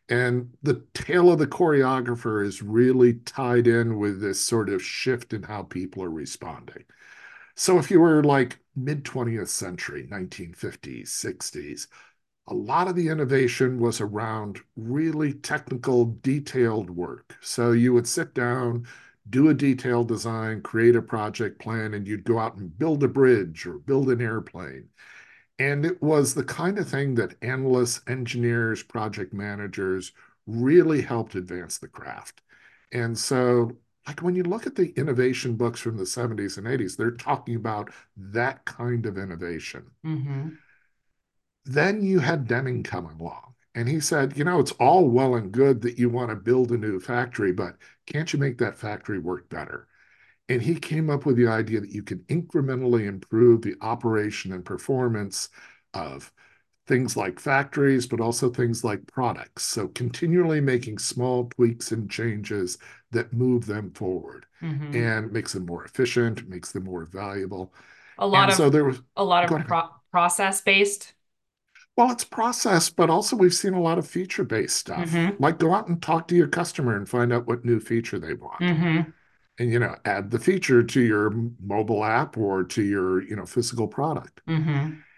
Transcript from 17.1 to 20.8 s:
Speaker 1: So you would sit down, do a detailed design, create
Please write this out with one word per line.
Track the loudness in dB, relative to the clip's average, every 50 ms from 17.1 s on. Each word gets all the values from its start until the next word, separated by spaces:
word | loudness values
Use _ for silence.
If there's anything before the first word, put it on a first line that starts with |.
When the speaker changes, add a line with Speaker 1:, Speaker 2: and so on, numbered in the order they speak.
| -10 -12 -18 -20 -20 -18
Speaker 1:
So | -14 -8 -4 0 2 4
you | 4 6 6 6 4
would | 4 2 2
sit | -2 -4 -4 -4 -2
down, | -2 -2 0 0 -2 -2 -2 -4 -4 -6 -10 -16 -20 -20 -20 _ _ _ -2
do | 4 6 6 6
a | 6
detailed | 4 4 2 2 0 0 0 2 2 2 0
design, | -2 -4 -4 -4 -4 -4 -4 -4 -6 -6 -8
create | -4 0 6